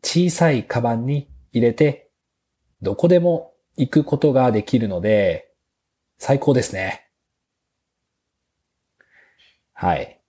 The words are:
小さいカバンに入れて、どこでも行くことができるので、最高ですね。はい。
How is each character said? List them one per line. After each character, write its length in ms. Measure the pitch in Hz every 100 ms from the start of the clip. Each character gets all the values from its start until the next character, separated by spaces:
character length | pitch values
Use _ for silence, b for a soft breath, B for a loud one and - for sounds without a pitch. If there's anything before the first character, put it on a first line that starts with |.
小 280 | - 165 180
さ 220 | - 165
い 140 | 131 -
カ 140 | 123
バ 140 | 117
ン 100 | 117
に 240 | 127 143 - - _
入 140 | 120 120
れ 80 |
て、 340 | 113 151 - _ _ _ _ _ _ _ _
ど 160 | 98 101
こ 120 | 170
で 120 | 180
も 320 | 175 165 - _ _ -
行 140 | 131
く 140 | 156
こ 120 | 147 143
と 160 | 151
が 200 | 131 127
で 100 | 107
き 160 | - 123
る 100 | 110
の 140 | 90
で、 500 | 104 107 95 80 - _ _ _ _ _ _ _
最 240 | - 139
高 140 | 147
で 80 | 127
す 100 | 110
ね。 380 | 95 95 - _ _ _ _ _ _ _ _ _ _ _ _ _ _ _ _ _ _ _ _ b b b b b b _
は 220 | - 90 76
い。 220 | - _